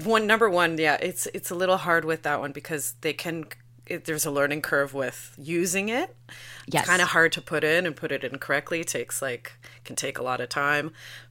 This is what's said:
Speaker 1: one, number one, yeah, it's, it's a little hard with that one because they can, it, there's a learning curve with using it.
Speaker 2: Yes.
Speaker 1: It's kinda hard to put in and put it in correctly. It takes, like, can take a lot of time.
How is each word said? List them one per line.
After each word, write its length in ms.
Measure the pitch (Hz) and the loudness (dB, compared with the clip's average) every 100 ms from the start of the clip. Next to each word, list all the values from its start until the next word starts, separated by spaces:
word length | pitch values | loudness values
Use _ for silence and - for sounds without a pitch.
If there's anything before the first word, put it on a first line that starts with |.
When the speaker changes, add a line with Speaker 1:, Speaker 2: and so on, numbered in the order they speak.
Speaker 1:
one, 240 | 180 220 208 | 2 4 4
number 220 | 220 226 | 4 6
one, 280 | 175 170 160 | 4 2 4
yeah, 180 | 156 139 | 2 2
it's, 240 | 180 185 - | 0 -4 -6
it's 180 | 196 - | -6 -6
a 40 | 180 | -2
little 200 | 185 185 | 2 2
hard 300 | 165 165 160 | 4 2 2
with 180 | 160 | -2
that 160 | 151 139 | -2 -2
one 140 | 139 | -4
because 420 | 143 - 156 - - | -8 -8 -6 -6 -4
they 100 | 160 | -6
can, 340 | 143 170 165 151 - - - - | -4 -6 -6 -8 -16 -20 -20 -10
it, 200 | 170 - | -8 -4
there's 200 | 151 156 | -2 0
a 60 | |
learning 300 | 143 143 151 | 2 2 0
curve 320 | - 147 139 | 0 0 0
with 420 | 139 127 - - - | -2 -6 -6 -16 -16
using 520 | 147 170 185 190 208 | -4 -2 0 0 0
it. 260 | 240 370 - - - - - - | -2 -2 -8 -20 -18 -18 -16 -2
Speaker 2:
Yes. 160 | - | 0
Speaker 1:
It's 60 | - | 4
kinda 160 | 180 175 | 4 4
hard 280 | 165 165 | 4 4
to 80 | 160 | 2
put 240 | - 156 156 | -4 0 2
in 200 | 170 180 | 2 0
and 80 | |
put 200 | 143 147 | -4 -6
it 100 | 139 | -4
in 140 | 127 135 | -6 -8
correctly. 420 | - 143 - 165 | -2 -2 0 -6
It 80 | 160 | -4
takes, 340 | 131 120 - | -6 -4 -4
like, 320 | 135 120 - - - - | -6 -6 -12 -18 -20 -20
can 140 | - - | -10 -6
take 200 | - - | -6 -4
a 60 | |
lot 160 | 127 127 | -4 -2
of 80 | 123 | -2
time. 460 | 147 143 147 156 - - - - | 2 4 4 0 -8 -18 -18 -18